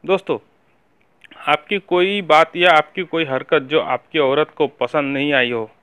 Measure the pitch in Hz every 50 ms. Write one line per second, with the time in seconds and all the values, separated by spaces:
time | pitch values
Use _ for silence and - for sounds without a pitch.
0 | - 151 190 185 - - 151 110 _ _ _ _ _ _ _ _ _ _ _ _
1 | _ _ _ _ _ _ - - - - 151 151 - - 208 196 _ - 175 180
2 | 180 190 202 202 185 151 151 156 165 160 - 180 175 180 165 151 151 - _ -
3 | 180 160 - 165 160 139 135 131 - - 170 151 135 131 147 156 - - 131 123
4 | _ _ - 160 143 131 135 147 156 - _ - 151 131 - _ 123 120 - 156
5 | 143 139 139 135 143 147 143 135 123 120 120 117 110 - _ _